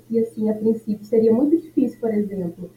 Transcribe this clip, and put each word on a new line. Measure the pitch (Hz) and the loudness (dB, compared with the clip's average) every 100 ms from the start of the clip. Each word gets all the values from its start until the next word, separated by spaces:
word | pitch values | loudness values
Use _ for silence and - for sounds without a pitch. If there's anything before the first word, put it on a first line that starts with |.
| - | -4
que, | 226 | -2
assim, | 226 - 214 | -2 -2 -2
a | |
princípio | 214 220 220 - 202 - | 0 0 -2 -2 -8 0
seria | 226 226 | 2 4
muito | 226 294 330 | 4 4 2
difícil, | - - 233 - | 0 -2 -2 -2
por | 226 | -4
exemplo, | 208 196 190 170 - 180 | -2 -2 -4 -8 -8 -16